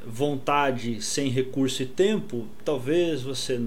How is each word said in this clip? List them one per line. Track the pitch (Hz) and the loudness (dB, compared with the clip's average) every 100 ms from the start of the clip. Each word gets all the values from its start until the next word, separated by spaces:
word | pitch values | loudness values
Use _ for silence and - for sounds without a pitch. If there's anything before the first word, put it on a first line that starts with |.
| 120 | -6
vontade | 113 147 139 139 143 139 123 113 110 | 0 0 2 2 4 4 0 -2 -4
sem | 107 - 139 | -2 -2 0
recurso | 123 131 143 135 - | 0 0 0 0 0
e | 127 | -2
tempo, | - 190 214 - 120 107 - - | 2 2 2 -2 -6 -6 -6 -2
talvez | 143 120 170 170 147 | -2 0 2 2 0
você | 127 131 - 123 | -4 -4 -2 -2